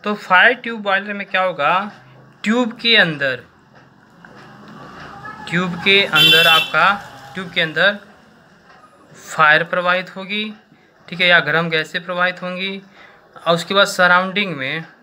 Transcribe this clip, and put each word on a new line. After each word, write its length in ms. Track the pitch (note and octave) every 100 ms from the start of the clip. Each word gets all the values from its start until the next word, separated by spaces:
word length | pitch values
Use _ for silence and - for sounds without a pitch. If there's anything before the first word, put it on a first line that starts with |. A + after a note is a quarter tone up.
तो 100 | G3+
fire 400 | G#3 - F#3 G#3+
tube 260 | B3+ A#3 A#3
boiler 320 | G3+ F#3+ G3+
में 140 | G3+ G3
क्या 160 | F#3+
होगा, 500 | F#3 E3 D3 F3+ G#3 - - - - _
Tube 360 | G#3 A#3 A#3+ -
के 180 | A#3 A3+
अंदर, 460 | F3 D3 C3+ B2 - _ _ - _ _ _ - - - - - - - - - - - - - -
tube 340 | E3+ F3+ F3
के 200 | G3 G3
अंदर 420 | G3 D#3 - E3 E3+
आपका, 540 | D#3+ - D#3 F3+ G3+ - - -
tube 160 | - F#3
के 100 | F3+
अंदर 380 | D#3+ D#3 F#3+ G#3 - - _ _ _ _ _ - - _ _ - - -
fire 280 | D#3 D#3
प्रवाहित 520 | E3+ F3+ F3 F#3 F3+ F#3+
होगी, 380 | F#3+ G#3 G#3+ G#3+ _ _ _ _ -
ठीक 120 | F3
है, 60 | F3+
या 120 | F3
गर्म 280 | C#3+ D#3 E3+
गैसें 360 | D#3 D3+ F3+
प्रवाहित 380 | F3 F3+ F3+ F3
होंगी। 400 | F3+ F3+ F#3+ G3 - - - - _ - E3
और 80 |
उसके 200 | E3+ -
बाद 120 | G3 F#3+
surrounding 680 | - F3+ F3+ F#3 F#3 G3 D3
में 280 | C3 D#3 D#3+ _